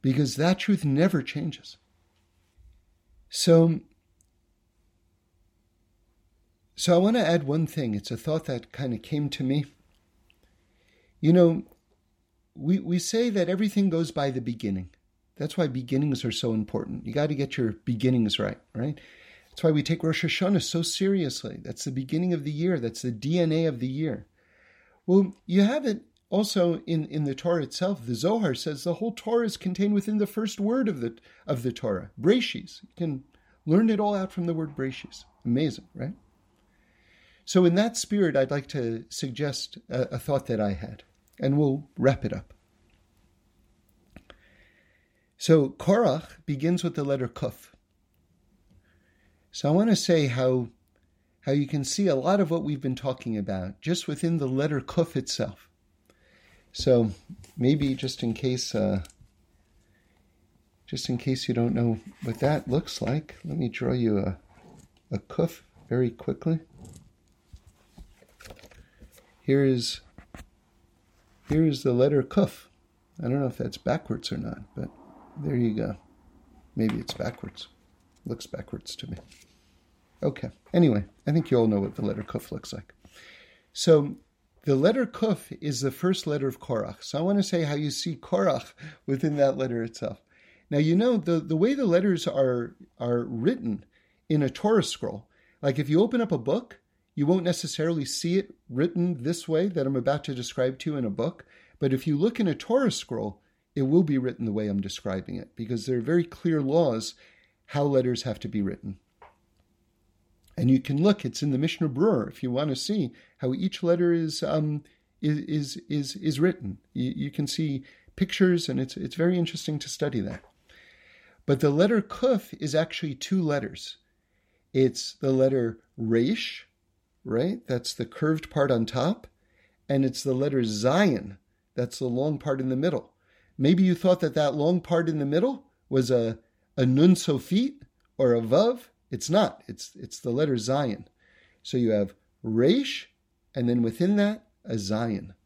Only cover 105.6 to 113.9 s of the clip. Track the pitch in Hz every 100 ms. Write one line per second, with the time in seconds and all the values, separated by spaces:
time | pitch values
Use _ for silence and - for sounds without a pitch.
105.6 | 110 120 131 127 117 175 170 - 170 156
106.6 | 135 156 156 113 110 - - _ _ _
107.6 | _ 143 143 135 127 117 127 104 104 107
108.6 | 98 - - 95 _ _ - _ _ _
109.6 | _ _ _ _ _ _ _ _ _ -
110.6 | 120 131 131 143 190 208 123 - 147 131
111.6 | 156 - 160 127 208 160 104 - 127 123
112.6 | 151 127 - 214 131 - _ _ 131 131
113.6 | 190 - 170